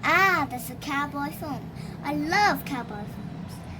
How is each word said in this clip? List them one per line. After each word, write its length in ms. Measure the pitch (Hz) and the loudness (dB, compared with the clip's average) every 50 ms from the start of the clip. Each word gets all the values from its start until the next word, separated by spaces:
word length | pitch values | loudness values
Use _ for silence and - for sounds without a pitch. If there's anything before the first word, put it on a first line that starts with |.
| - | 4
Ah, 440 | 277 320 349 381 381 359 330 294 262 | 4 6 6 8 8 6 4 2 0
that's 200 | - - - - | -2 -6 -8 -8
a 60 | - | -8
cowboy 560 | - - 294 285 277 285 285 277 285 285 294 | -8 -6 -4 0 0 0 -2 -2 -4 -4 -4
film. 380 | 311 - 330 311 269 233 - - - - - - - - - | -4 -6 -6 -6 -6 -6 -6 -8 -10 -10 -10 -10 -8 -6 -4
I 100 | 277 294 | -2 0
love 500 | 294 294 311 349 403 415 392 311 - - | 0 0 2 4 6 6 6 6 4 0
cowboy 380 | - 285 247 233 - 214 208 208 | -4 -4 -4 -4 -6 -6 -6 -6
films. 500 | 208 - - - - - - - - - - - - - | -6 -8 -8 -8 -8 -8 -8 -8 -8 -10 -10 -10 -10 -10